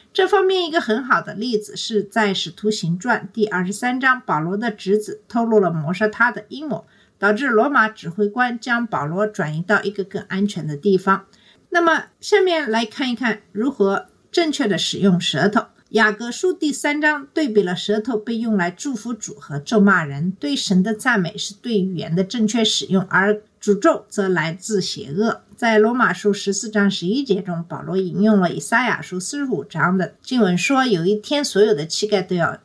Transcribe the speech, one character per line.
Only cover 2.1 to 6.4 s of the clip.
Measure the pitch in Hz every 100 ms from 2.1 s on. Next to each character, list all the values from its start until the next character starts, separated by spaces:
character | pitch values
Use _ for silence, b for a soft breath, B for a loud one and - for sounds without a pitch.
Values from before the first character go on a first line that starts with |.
| 233 208
《使 | 190 160
徒 | - 208
行 | 214 165 180
传》 | 247 214 190
第 | - 208
二 | 180 180
十 |
三 | 202 247 254
章， | 262 254 -
保 | 151
罗 | 165 208
的 | 233
侄 | 208 185 214
子 | 208 - _
透 | 240 226
露 | 214
了 | 180
谋 | 170 151
杀 | 180 214
他 | 214 240
的 | -